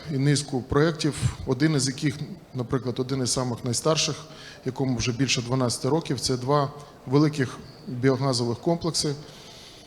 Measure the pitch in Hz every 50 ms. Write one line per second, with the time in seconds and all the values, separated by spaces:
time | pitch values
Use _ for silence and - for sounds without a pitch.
0 | - 160 151 131 135 147 143 127 - - 139 123 110 - 143 143 156 170 156 156
1 | - 147 127 - - - - - - 131 131 123 151 160 156 139 123 143 127 -
2 | 151 139 - - 147 - 98 - - - - 123 120 - 139 127 117 123 113 -
3 | 127 123 139 135 127 117 - 135 127 127 117 - - 123 113 - - 156 160 151
4 | - 156 139 - - - - - - - - - - 131 127 - 135 131 123 113
5 | - 131 117 127 139 127 - 135 120 120 127 131 127 117 - - - 127 147 165
6 | 160 - 139 117 - - 131 123 123 131 147 147 143 127 - - - - - -
7 | - 135 131 143 156 147 151 143 127 120 - - - - - - - - 127 123
8 | 127 135 131 120 139 139 123 117 120 117 117 - - 170 170 170 - 165 - -
9 | - 151 139 147 - - - - - - - - - - - - -